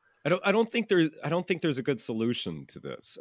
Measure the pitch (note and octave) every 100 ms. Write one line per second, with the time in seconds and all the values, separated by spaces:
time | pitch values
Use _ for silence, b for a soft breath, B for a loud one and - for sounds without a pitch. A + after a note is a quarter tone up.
0 | _ _ D3 F3+ G3+ G#3+ A3+ A#3 - F#3
1 | D#3+ - D3 E3+ F3+ F3+ E3 C3 B2+ B2
2 | - A2 A#2 A#2 F#2 D#2 C2+ - C#2 B1
3 | - -